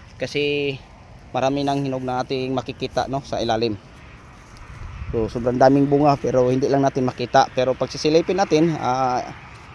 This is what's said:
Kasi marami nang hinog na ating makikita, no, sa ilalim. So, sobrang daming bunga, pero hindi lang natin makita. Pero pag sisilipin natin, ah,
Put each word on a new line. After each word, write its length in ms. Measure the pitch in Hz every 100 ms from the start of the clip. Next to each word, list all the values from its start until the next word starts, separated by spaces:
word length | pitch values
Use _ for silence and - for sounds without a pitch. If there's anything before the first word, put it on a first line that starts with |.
| - -
Kasi 560 | 127 147 147 143 143 135 - - - - -
marami 320 | - 131 143
nang 160 | 143 139
hinog 240 | 139 131
na 160 | 127 127
ating 320 | 127 135 127
makikita, 560 | 131 127 123 131 - 117
no, 160 | 135
sa 160 | - 104
ilalim. 320 | 117 113 117 101 - - - - - - - - - - - - -
So, 240 | 120 107
sobrang 240 | 123 120 127
daming 320 | 135 139 139
bunga, 240 | 143 147 139
pero 320 | 127 127 127
hindi 160 | 131 127
lang 160 | 139
natin 240 | 139 139 127
makita. 400 | - 123 135 - -
Pero 160 | 127
pag 160 | 127 131
sisilipin 480 | 135 151 160 170 185
natin, 320 | 196 - 170 151
ah, 560 | 120 127 131 123 - - - - -